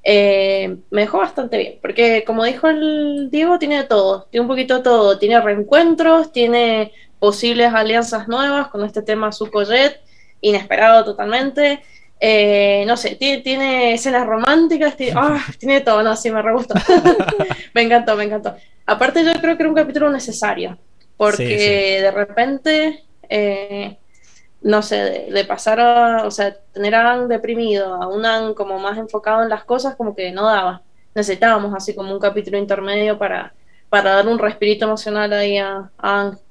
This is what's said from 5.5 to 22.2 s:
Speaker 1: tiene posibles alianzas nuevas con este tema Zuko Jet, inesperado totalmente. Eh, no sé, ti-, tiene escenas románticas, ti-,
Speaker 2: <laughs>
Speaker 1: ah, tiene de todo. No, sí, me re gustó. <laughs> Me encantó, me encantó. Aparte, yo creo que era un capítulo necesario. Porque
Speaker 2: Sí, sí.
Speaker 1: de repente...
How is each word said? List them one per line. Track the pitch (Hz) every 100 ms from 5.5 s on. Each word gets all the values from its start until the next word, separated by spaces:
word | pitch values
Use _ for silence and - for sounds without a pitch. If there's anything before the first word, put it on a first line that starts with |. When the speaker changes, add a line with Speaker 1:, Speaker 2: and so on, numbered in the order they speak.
| 208 208 294 339 330 320 330 311
Speaker 1:
tiene | 247 233 240 233 220 214 - - -
posibles | 208 208 240 233 240
alianzas | 226 220 226 233 220 208
nuevas | 240 277 285 277
con | 208
este | 208 214
tema | 214 214 214
Zuko | 208 214 214
Jet, | 202 240 277 - - - - -
inesperado | 208 202 - - 220 226
totalmente. | 214 202 208 240 269 262 285 285 - - - -
Eh, | 220 214 208 202 202 202
no | 208 240
sé, | -
ti-, | 202 269 269
tiene | 262 269 269 254 240
escenas | 233 269 247 233
románticas, | 220 247 311 330 320 302 -
ti-, | 254
Speaker 2:
<laughs> |
Speaker 1:
ah, | 202 294 294 - -
tiene | 269
de | 277
todo. | 277 214
No, | 220 220
sí, | 233
me | 220
re | 214
gustó. | 240 240 202 - 359 359 403
<laughs> | 381 208 196 - -
Me | 233
encantó, | 226 214 214 208
me |
encantó. | 208 214 208 - - - -
Aparte, | 208 262 339
yo | 330 330
creo | 330 330
que |
era | 320
un | 311
capítulo | 294 294 294
necesario. | 269 240 226 208 180 180 180 - - - -
Porque | 208 202 123
Speaker 2:
Sí, | 208
sí. | 208 202 196 190
Speaker 1:
de | 190
repente... | 196